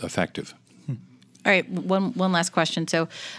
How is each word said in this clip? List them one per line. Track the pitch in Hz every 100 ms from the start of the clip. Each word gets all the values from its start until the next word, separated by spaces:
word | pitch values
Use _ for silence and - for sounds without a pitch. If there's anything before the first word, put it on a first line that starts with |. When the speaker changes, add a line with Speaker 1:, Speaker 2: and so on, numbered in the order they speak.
Speaker 1:
effective. | 85 - 87 - - - _ - -
Speaker 2:
Hmm. | 127 - - - _ -
All |
right, | 190 -
one, | 180 180 190 196
one | 170 185
last | 175 175
question. | - 160 - 160
So, | 165 165 - -